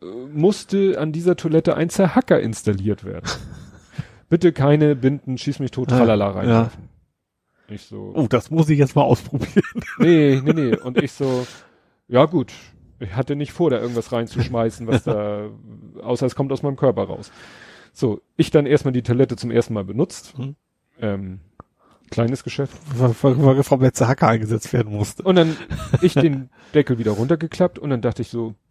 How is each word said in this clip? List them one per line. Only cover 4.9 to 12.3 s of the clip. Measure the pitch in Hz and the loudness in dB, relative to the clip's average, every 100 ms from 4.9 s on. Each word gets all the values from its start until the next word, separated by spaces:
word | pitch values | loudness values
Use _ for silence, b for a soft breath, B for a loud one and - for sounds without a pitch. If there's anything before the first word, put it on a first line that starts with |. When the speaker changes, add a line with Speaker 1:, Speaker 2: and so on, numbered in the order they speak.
| 135 | 2
Speaker 1:
Binden, | 131 143 - 127 | 0 0 -6 -6
schieß | 151 135 | -6 -6
mich | 131 | -6
tot, | - 139 | -4 0
Speaker 2:
Ah, | 240 | 4
Speaker 1:
tralala | 117 104 101 | 4 4 0
Speaker 2:
ja. | |
Speaker 1:
reinwerfen." | 95 123 113 113 - - _ _ _ _ _ _ _ - | -2 2 2 2 -4 -20 _ _ _ _ _ _ _ -18
Ich | 101 | -18
so | - 107 101 101 | -16 -14 -8 -4
Speaker 2:
"Oh, | 123 | -2
das | 120 - | -2 -2
muss | 160 156 | 0 2
ich | 143 | 4
jetzt | 135 - | 2 2
mal | |
ausprobieren." | 135 131 - 135 - 208 - | 2 2 -2 -8 -2 0 0
<laughs> | 240 - - | -4 -8 0
Speaker 1:
Nee, | 175 165 143 135 | 4 6 4 2
nee, | 143 | 0
nee. | 160 131 | 0 0
Und | 110 127 123 | -2 -4 -4
ich | 139 | -4
so, | - 135 127 123 B B B B B - | -2 -2 -2 -6 B B B B B -2
"Ja | 120 | 2
gut, | 156 | 2